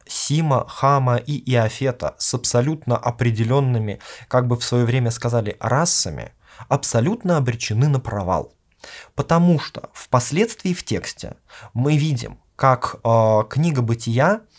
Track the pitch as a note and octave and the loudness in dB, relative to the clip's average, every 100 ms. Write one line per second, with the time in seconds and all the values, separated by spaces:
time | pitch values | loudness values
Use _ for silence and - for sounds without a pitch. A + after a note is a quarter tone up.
0 | - - - D3+ D#3+ B2+ - - C#3 C#3+ | -10 -6 -2 0 2 0 -2 -2 2 2
1 | B2+ A#2+ - D3 - B2 A2 - C3 B2 | 2 0 -2 -6 0 0 0 0 -4 -2
2 | D#2 - - B2+ - A#2+ C3 D#3 C#3 A#2 | -6 -4 -4 -2 0 0 0 -2 -2 -2
3 | A#2+ A#2 A#2+ A2 A2+ C#3 C3+ A#2+ G#2+ G2+ | -2 0 0 0 2 2 2 0 -2 -6
4 | - - - B2+ B2 A#2+ - B2 A#2 B2+ | -14 -20 -2 2 2 2 0 2 2 2
5 | A#2+ A#2 A#2+ A#2 G#2 - A2+ B2+ E3+ - | 0 0 0 0 -2 -4 0 2 2 0
6 | - C#2+ - - _ - - C3+ - A#2 | -2 -6 -12 -18 _ -20 -4 -2 0 0
7 | C3 A#3 F3+ E3+ B2+ A#2 - A2 D3 C3+ | 0 0 0 0 0 -2 -2 0 2 2
8 | A#2 G2+ F#2 E2+ - _ _ _ - - | -2 -4 -2 -2 -4 _ _ _ -20 -20
9 | - - - E3 F3 E3 - - - - | -10 -6 0 4 4 4 0 -12 -18 -18
10 | - D#3 - D#3 A#3 - F#3 F3+ - F#2 | -2 0 0 0 0 -2 -4 -4 -4 -6
11 | - - - - _ - - A2+ C3+ D3+ | -6 -10 -14 -16 _ -20 -10 -2 2 2
12 | D#3 C3 A2+ - _ - C3+ B2+ - - | 2 -2 -6 -14 _ -2 2 2 -2 -4
13 | A#2 A2+ A2 G#2+ A2 C3+ E3+ C#3 A#2 A#2 | 0 4 4 4 2 -2 0 0 -2 -2
14 | - A#2 D3+ G#3+ - | -2 0 2 0 -4